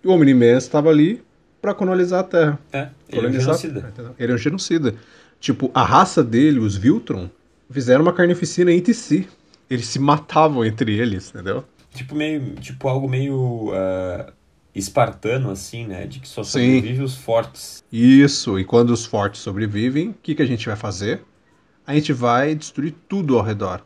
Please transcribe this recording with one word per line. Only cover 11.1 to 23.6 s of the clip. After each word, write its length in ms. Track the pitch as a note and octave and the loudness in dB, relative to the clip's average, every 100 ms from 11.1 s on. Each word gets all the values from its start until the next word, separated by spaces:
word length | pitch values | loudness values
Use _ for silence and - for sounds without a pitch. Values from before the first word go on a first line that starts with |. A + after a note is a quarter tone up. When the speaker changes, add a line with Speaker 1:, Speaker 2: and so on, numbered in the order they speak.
| F#2+ - | -4 -10
Speaker 1:
entendeu? 340 | - F#2 B2 - _ _ | -12 -8 -8 -8 _ _
Speaker 2:
Tipo, 200 | B2+ C3 | -18 -10
meio, 400 | D3+ D3+ D3+ C3 - | -6 -4 -6 -8 -12
tipo 300 | - C3 C3+ | -16 -8 -4
algo 200 | C3 C3+ | -4 -2
meio, 600 | B2+ C#3 C3+ B2+ A#2 G#2+ | -4 -4 -2 -4 -4 -6
ah, 580 | F#2+ F#2+ F#2 F#2 F2+ - _ _ _ _ | -4 -4 -4 -6 -8 -12 _ _ _ _
espartano, 760 | - F#2+ - A2+ - G#2+ B2+ A#2+ | -12 -4 -2 -2 -2 -4 -2 -4
assim, 360 | F#2+ - A#2 A#2 | -6 -12 -14 -12
né? 200 | F#2 F#2+ | -12 -12
De 140 | - | -14
que 80 | - | -16
só 140 | - | -12
Speaker 1:
Sim. 340 | G#2 C#3 B2 C3 | -6 0 2 2
Speaker 2:
sobrevive 260 | A#2 B2+ | 0 -4
os 140 | C3+ C3 | -6 -8
fortes. 680 | - A#2 - - - - _ | -2 -2 -2 -12 -18 -20 _
Speaker 1:
Isso, 680 | A2+ B2 C3+ C#3+ C#3+ - F#2+ | 2 6 8 6 2 -4 -4
e 60 | |
quando 260 | F#2+ A#2+ A#2+ | 2 4 4
os 140 | A2+ | 0
fortes 360 | - A2 G2+ - | -2 -2 -2 -4
sobrevivem, 720 | - G2 G#2+ G#2 A#2+ C#3 F#3+ | -10 -6 -4 -2 -2 -2 -6
o 40 | G#3 | -8
que 120 | - | -8
que 80 | D3+ | -2
a 40 | C3 | -2
gente 200 | A#2 A2+ | -2 -6
vai 100 | G#2 | -8
fazer? 460 | G#2+ F2+ G#2 E3 _ _ _ _ _ _ - | -8 -6 -6 -6 _ _ _ _ _ _ -2
A 80 | |
gente 180 | D3 D3+ | -2 0
vai 420 | C3 A#2+ A#2+ C#3+ | 0 2 2 0
destruir 400 | D#3 - - D3+ D3+ _ | -2 -8 -8 -8 -8 _
tudo 280 | G3 D#3 A#2+ | -6 0 0
ao 60 | |
redor. 380 | G#2 G#2 | 0 -4